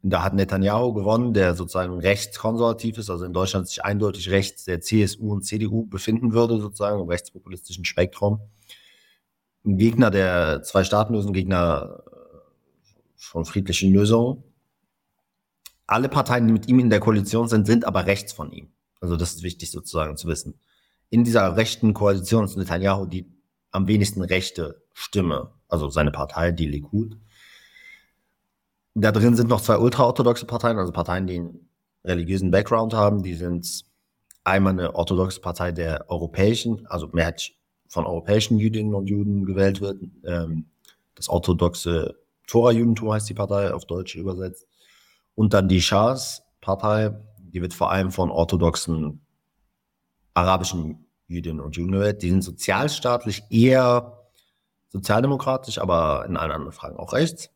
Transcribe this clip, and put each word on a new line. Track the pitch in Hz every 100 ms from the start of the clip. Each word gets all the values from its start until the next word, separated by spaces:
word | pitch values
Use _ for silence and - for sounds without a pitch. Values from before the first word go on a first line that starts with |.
Da | 95 90
hat | 90
Netanyahu | 98 95 95 98 107 123
gewonnen, | 104 98 113 123
der | 107 92 87
sozusagen | 87 92 90 90
rechtskonservativ | 85 101 - - 110 113 117 113 113 107
ist, | 104
also | 87 90
in |
Deutschland | 90 95 98 92
sich | -
eindeutig | 98 104 104 92 90
rechts | 98 95 -
der | - 87
C | - 110
S | 104 104
U | 107
und | 101
C | - 107
D | 107
U | 110 110
befinden | 95 - 113 123
würde, | 113 117 117
sozusagen | 104 101 101 104
im | 87
rechtspopulistischen | 87 - - - 92 - 90
Spektrum. | 87 - 92 - 101 107 - _ _ - _ _ _ _ _ _ _ _ -
Ein | 95
Gegner | 110 113 117
der | 98 95 90 80 73
Zwei-Staaten-Lösung, | - 98 95 104 107 113 101
Gegner, | 95 92 90 87 73 50 - -
äh, | - - 80 76 _ _ _ _ _ _ _
von | - 85
friedlichen | 80 - 95 90 95
Lösungen. | 98 104 113 120 139 - _ _ _ _ _ _ _ _ _ _ _ - _ -
Alle | 107 135
Parteien, | 147 131 123 113
die |
mit | 110 101
ihm | 127
in | 123
der | 104
Koalition | 107 107 98 113 117
sind, | 113 104
sind | 117
aber | 117 95 90
rechts | 98 -
von | - 78
ihm. | - 73 _ _ _
Also | 90 85
das | 85
ist | 82
wichtig | 87 85 -
sozusagen | 73 73 82 78 76
zu | 85
wissen. | 78 - - _ _ _ _ _
In | 113 120
dieser | 113 98 87
rechten | 113 - 110
Koalition | 101 104 95 90 113 101
ist | -
Netanyahu | 92 85 95 98 90
die | 90 87 _ _ _ _
am | 95 92
wenigsten | 107 98 -
rechte | 90 92 90 - 78 - _
Stimme, | - - 101 90 73 62 _ _
also | 85 73
seine | 71 73
Partei, | 71 73 - 85
die | 85 78
Likud. | 73 73 104 110 - _ _ - - _ _ - - _ _ _ _ _ _ _ _ _ -
Da | 107
drin | 107 117 120
sind | 117
noch | 117
zwei | - 107
ultraorthodoxe | 117 127 123 120 120 117 -
Parteien, | 117 120 110
also | 90
Parteien, | 85 85 90 95
die | 87
einen | 85 85 _ _ _ _
religiösen | 90 87 85 95 92
Background | 92 107 117 113
haben. | 110 101 101
Die | 90 85
sind | 90 87 87 - - _ _ _ _ _
einmal | - 95 98
eine | 95 87
orthodoxe | - 85 92 92 -
Partei | - 87 90
der | 82 82 78 -
europäischen, | 87 82 - 98 113 117 107 -
also | 85 73
mehrheitlich | 85 82 - - _ _ _ _
von | - 80
europäischen | 85 92 104 107 110
Jüdinnen | 107 110 107
und | 101 98
Juden | 101 101 101 95
gewählt | 95 98 95
wird. | 98 98 90 - -
Ähm, | 87 82 80 78 _ _ _ _ _
das | -
orthodoxe | 87 - 85 87 - 87 82 - - _ _ -
Tora-Judentum | 117 120 117 117 110 110
heißt | 107 107
die | 107
Partei, | 98 101 101
auf | - -
Deutsch | 87 92 80
übersetzt. | 95 90 92 90 _ _ _ _ _ _ _ -
Und | 110
dann | 104 95
die | 95
Shas-Partei, | 85 101 110 131 - - _ _ - 98 107 107 107 107 - -
die | - 92
wird | 85
vor | - -
allem | 95 92
von | 92 87
orthodoxen | - 82 92 82 80 - 80 76 76 _ _ _ _ _ _ _ _ _ _ _
arabischen | - 90 92 90 92 78 78 _ _ _
Jüdinnen | 87 85 78
und | 71 76
Juden | 87
gewählt. | 95 104 104
Die | 90
sind | 92
sozialstaatlich | 92 - - 95 147 - 127 120 113 101 -
eher | 113 123 131 127 120 120 - _ _ _ _ _ _ _
sozialdemokratisch, | 98 95 107 135 135 - 131 131 110
aber | 92 85 78 71 -
in | 82
allen | 80
anderen | 76 73
Fragen | - - -
auch | -
rechts. | 127 160 165 -